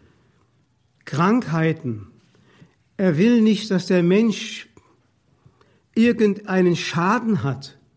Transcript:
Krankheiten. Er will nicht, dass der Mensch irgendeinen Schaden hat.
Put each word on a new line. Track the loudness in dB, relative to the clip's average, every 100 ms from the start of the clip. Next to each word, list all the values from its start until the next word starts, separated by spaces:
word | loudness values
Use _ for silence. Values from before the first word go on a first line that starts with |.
| _ _ _ _ _ _ _ _ _ _ -8
Krankheiten. | -2 0 0 -2 -2 -2 -2 -6 -10 -12 -20 _ _ _ _ -20 _ _ -4
Er | 0 2
will | 2 4
nicht, | 4 2 0
dass | -2 0
der | 2
Mensch | 4 2 2 -2 -8 -14 -18 _ _ _ _ _ _ _ _ _ _ _ _ 0
irgendeinen | 2 4 0 0 -4 0 2 0
Schaden | -4 -2 0 0 0 -2
hat. | -2 -6 -10 -20 _